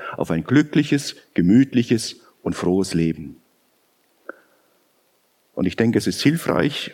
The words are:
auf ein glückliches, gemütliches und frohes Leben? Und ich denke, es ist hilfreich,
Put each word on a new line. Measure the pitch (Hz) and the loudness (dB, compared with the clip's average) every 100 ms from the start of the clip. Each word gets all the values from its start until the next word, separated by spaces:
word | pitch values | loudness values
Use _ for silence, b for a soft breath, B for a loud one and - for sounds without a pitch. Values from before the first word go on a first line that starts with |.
| B - | B -8
auf | 82 | -4
ein | 82 | -4
glückliches, | - 127 147 - 147 143 - b b | 0 2 2 0 0 -2 -4 b b
gemütliches | - 87 117 135 123 113 117 - - b _ | 0 4 6 4 2 0 0 -2 -14 b _
und | - - | -8 -4
frohes | 87 92 92 | 0 0 0
Leben? | 85 82 80 76 - _ _ _ _ _ _ _ _ B B B B B _ _ _ _ _ _ _ _ - | 0 0 -2 -10 -18 _ _ _ _ _ _ _ _ B B B B B _ _ _ _ _ _ _ _ -6
Und | 92 | -4
ich | - | 0
denke, | 117 110 | 0 0
es | 98 | 0
ist | - | 0
hilfreich, | 135 165 - - 143 139 - | 0 0 0 0 0 -2 -10